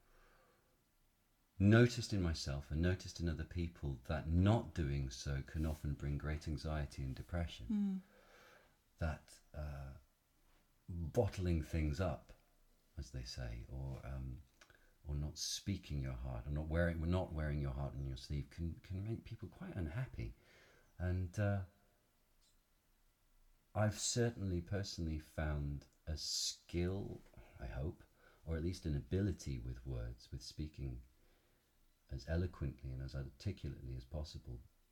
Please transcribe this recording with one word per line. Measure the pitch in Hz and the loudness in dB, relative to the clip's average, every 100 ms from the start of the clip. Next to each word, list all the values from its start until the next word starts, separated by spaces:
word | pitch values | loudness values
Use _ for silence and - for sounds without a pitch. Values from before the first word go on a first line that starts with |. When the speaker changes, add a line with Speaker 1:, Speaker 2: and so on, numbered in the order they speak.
| _ - - - - _ _ _ _ _ _ _ _ _ _ - | _ -20 -20 -20 -20 _ _ _ _ _ _ _ _ _ _ 6
Speaker 1:
noticed | 98 113 123 117 - | 10 12 10 6 0
in | 101 | 2
myself | 87 80 - 69 - | 2 0 -2 -4 -2
and | 76 | 2
noticed | 87 98 - - | 4 2 -4 -4
in | 85 | -2
other | 80 | -2
people | 78 87 85 - 71 65 - | -4 -2 -4 -4 -6 -6 -2
that | 78 78 | -2 4
not | 87 98 110 - | 6 8 6 4
doing | - 69 69 65 | 0 0 2 -2
so | - 71 69 - | -4 -2 -2 -2
can | 80 80 | 0 0
often | 76 76 | 0 -2
bring | 69 71 71 | -2 0 0
great | 73 76 80 | 0 -2 -2
anxiety | 71 78 76 71 - | -2 0 -2 -2 -4
and | 67 | -4
depression. | 64 - 85 82 - - | -4 -4 -2 -2 -4 -2
Speaker 2:
Mm. | 208 202 190 - - - - - - - _ _ - | 2 2 0 -6 -20 -20 -20 -20 -20 -20 _ _ -4
Speaker 1:
That, | 80 71 - - - 73 | -2 -2 -10 -20 -16 -8
uh, | 76 69 67 65 - _ _ _ _ _ _ _ - | -6 -6 -10 -14 -18 _ _ _ _ _ _ _ -8
bottling | 87 78 123 101 - 90 82 | -4 2 4 4 2 4 4
things | 73 82 76 71 | 2 2 2 2
up, | 90 - - - _ _ _ _ _ - | 0 0 -8 -20 _ _ _ _ _ -12
as | - | -8
they | 65 | -8
say, | 60 - 58 58 62 | -8 -6 -6 -6 -6
or, | 65 67 65 | -6 -6 -6
um, | 67 67 65 62 - _ - - - _ 73 | -6 -6 -6 -8 -14 _ -20 -20 -20 _ -2
or | |
not | 71 73 - | 0 0 -2
speaking | - - 98 92 - 71 | -4 -2 -2 -2 -2 -2
your | 65 64 | -2 -2
heart, | 65 62 71 | -4 -4 -2
or | |
not | 73 80 | -2 2
wearing, | 85 85 82 85 | 4 4 4 2
not | 90 - | 2 2
wearing | 78 76 73 | 0 0 0
your | 69 | 0
heart | 67 69 67 | 0 -2 -2
on | 67 | -4
your | 64 | -6
sleeve | - 71 - | -4 -4 -4
can, | - 82 - - | -4 -4 -4 -6
can | 92 | -4
make | 107 113 | -2 -4
people | - 113 87 | -6 -10 -10
quite | - 190 98 | -10 -8 -4
unhappy. | 76 101 131 - 57 - - - - - - - | -2 -2 -4 -4 -8 -8 -20 -20 -20 -20 -20 -2
And, | 90 92 90 - | 0 2 0 2
uh, | 101 101 95 _ _ _ _ _ _ _ _ _ _ _ _ _ _ _ _ - - - _ | 4 2 -2 _ _ _ _ _ _ _ _ _ _ _ _ _ _ _ _ -20 -20 -20 _
I've | 104 107 - | 4 4 4
certainly | - 123 117 117 95 87 | 0 4 2 2 0 0
personally | 87 92 104 - 82 76 - | 0 -2 -2 -2 -2 -2 -4
found | - 78 73 71 69 - _ - | -2 0 0 0 -4 -8 _ -6
a | 76 | -4
skill, | - - - - - 85 90 98 104 - - - - - | -2 0 -2 -4 -4 0 0 0 -4 -8 -12 -20 -20 -10
I | 64 | -6
hope, | 64 76 - - _ - - | -2 -4 -4 -18 _ -20 -16
or | 80 78 | -4 0
at | |
least | 87 90 | 0 0
an | 80 71 | 0 0
ability | - 92 104 82 71 62 | 2 2 4 2 -4 -4
with | 62 62 65 | -4 -6 -4
words, | 60 58 60 - | -4 -4 -8 -10
with | 69 | -10
speaking | - - 76 - 67 58 - - - _ _ _ _ _ _ _ - | -8 -6 -6 -4 -6 -6 -12 -20 -20 _ _ _ _ _ _ _ -10
as | 67 - | -8 0
eloquently | 87 90 - 69 - 65 | 2 2 0 -4 -4 -8
and | 65 | -6
as | 67 | -4
articulately | 69 67 - 101 - 71 65 65 64 | -4 -6 -4 -4 -2 -6 -8 -8 -8
as | |
possible | - 76 76 - 65 62 - _ _ | -6 -6 -6 -8 -10 -12 -14 _ _